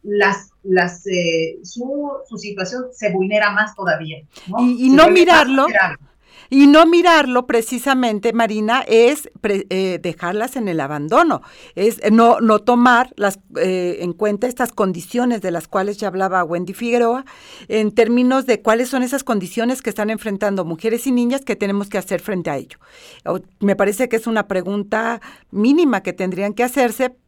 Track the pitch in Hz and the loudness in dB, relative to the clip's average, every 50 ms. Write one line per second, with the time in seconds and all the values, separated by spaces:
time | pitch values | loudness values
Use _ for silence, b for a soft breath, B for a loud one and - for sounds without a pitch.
0 | _ 208 202 202 196 196 185 - - _ _ _ _ 196 185 185 175 180 - - | _ -4 -2 0 0 0 0 -4 -8 _ _ _ _ -2 0 0 0 -2 -4 -10
1 | - 202 185 175 175 170 165 165 160 160 165 - - 180 - 233 247 262 277 285 | -8 -6 -4 -2 -2 -2 -2 -2 -2 -4 -6 -12 -18 -18 -14 -12 -10 -8 -6 -6
2 | 294 285 277 277 - _ 226 202 185 208 196 196 190 185 247 247 254 254 - - | -6 -8 -10 -12 -14 _ -16 -14 -12 -12 -10 -8 -8 -8 -8 -10 -12 -12 -14 -8
3 | 214 208 180 190 185 196 208 214 214 208 202 208 214 214 - - 190 175 156 156 | -6 -4 -2 -2 -2 0 0 0 0 0 0 -2 -4 -4 -6 -8 -4 -4 -4 -4
4 | 160 156 156 156 - _ B B B 180 190 240 247 247 247 233 254 262 269 294 | -6 -12 -14 -16 -20 _ B B B -8 -4 0 0 0 0 2 4 4 8 8
5 | 320 359 359 359 349 359 339 320 294 247 269 269 269 330 - 196 190 180 151 - | 8 8 8 6 6 6 6 4 4 4 2 2 0 2 2 0 0 0 -4 -10
6 | - _ _ _ b b b b b b 262 269 285 285 285 311 339 330 339 339 | -18 _ _ _ b b b b b b 6 8 8 10 10 8 8 8 6 4
7 | 339 359 330 311 285 254 247 247 247 - 208 233 226 - 254 240 - 285 269 254 | 6 6 6 4 4 2 0 -2 -2 0 -2 -2 0 -2 -8 -6 -2 -2 0 0
8 | 254 240 214 208 196 240 226 233 233 214 214 214 214 214 233 262 - - - 226 | 0 0 -2 0 -2 -2 0 2 0 0 0 -2 -2 0 0 -2 0 2 4 6
9 | 233 247 294 294 - - _ - - 214 202 196 196 - 185 190 190 185 180 180 | 6 4 4 0 -8 -16 _ -8 -4 -2 -2 -2 -4 -4 -4 -2 -2 -2 -4 -4
10 | - 180 165 - - 175 185 208 220 262 - 277 226 196 170 160 139 139 151 147 | -6 -8 -8 -6 -6 -6 -4 -4 -6 -6 -6 -6 -4 -4 -4 -4 -4 -4 -6 -8
11 | 143 156 220 277 349 330 226 143 B B B B B B B - 196 226 220 - | -6 0 2 2 2 2 0 -4 B B B B B B B -2 -2 -2 -2 0
12 | - 214 214 226 233 233 - - 226 220 214 208 208 240 247 240 240 254 240 233 | 0 2 4 6 6 6 4 4 2 2 2 2 2 0 2 4 4 4 4 4
13 | 254 247 - - 202 202 190 196 _ _ - - 165 185 185 185 180 175 175 - | 2 -2 -4 -4 -4 -4 -4 -6 _ _ -4 -2 -2 -2 0 -2 -2 -4 -4 -6
14 | 175 180 170 170 214 214 208 202 247 254 254 - 247 233 - - 214 190 185 175 | -6 -8 -6 -2 -2 -2 -2 -2 -4 -6 -4 -4 -6 -6 -2 -2 -2 -2 -2 -6
15 | 160 - - 240 247 247 240 214 175 185 175 170 175 - - 202 190 202 208 208 | -10 -6 -4 -2 0 0 -2 -2 -4 -6 -6 -6 -8 -4 -4 -4 -4 -4 -6 -6
16 | 220 202 170 190 190 190 185 185 175 156 170 170 180 170 190 - 233 233 233 240 | -8 -6 -4 -4 -4 -2 0 -2 -2 -2 -4 -6 -6 -8 -10 -8 -4 -2 0 0
17 | 240 233 240 254 269 B B B B B B B B B 202 220 220 214 202 - | 2 0 -2 -4 -6 B B B B B B B B B -2 -2 -2 0 2 2
18 | 233 220 240 247 247 247 262 269 262 262 233 - - 233 220 233 254 247 269 254 | 2 2 4 2 2 2 2 0 0 0 -2 0 2 0 0 0 0 -2 -2 -4
19 | 247 247 277 269 269 - 233 202 175 180 - 233 226 240 262 254 - 226 202 - | -2 -2 -4 -6 -4 -4 -4 -4 -4 -6 -6 -4 -2 -2 -4 -4 -6 -8 -6 -4
20 | 208 208 220 220 - 226 202 196 214 208 202 190 175 160 170 160 - 226 220 240 | -4 -4 -4 -6 -6 -8 -6 -4 -2 -2 -2 -2 -4 -6 -6 -6 -4 -4 -4 -2
21 | - 277 254 240 240 240 254 277 269 - 220 - 240 196 196 202 202 202 - 202 | -2 -2 0 0 0 0 -2 -4 -4 -6 -4 -4 -2 -4 -2 -4 -6 -4 -6 -8
22 | 185 - 196 175 - - 202 180 160 165 147 135 123 _ - _ B B B B | -6 -4 -6 -6 -6 -6 -6 -6 -6 -6 -8 -8 -10 _ -20 _ B B B B
23 | B B B B B - 170 190 - _ _ _ - 202 196 202 202 196 208 202 | B B B B B -8 -8 -8 -8 _ _ _ -2 -2 0 2 0 -2 0 -2
24 | 262 240 226 226 226 233 226 220 208 208 196 185 180 185 202 208 202 202 - 214 | -4 -2 -2 -4 -4 -2 -4 -4 -4 _ -4 -4 -4 -4 -6 -6 -6 -4 -4 -4
25 | 226 233 233 220 B B B B B B - 196 208 247 285 330 359 285 233 190 | -4 -4 -6 -8 B B B B B B -4 -2 2 2 4 4 4 2 0 -2
26 | - 185 175 - 190 185 180 165 196 208 208 214 240 247 247 285 254 240 226 - | -4 -6 -6 -6 -6 -6 -4 -4 -6 -6 -2 -2 -4 -2 0 0 0 0 0 -2
27 | 262 254 254 _ _ | -4 -4 -4 _ _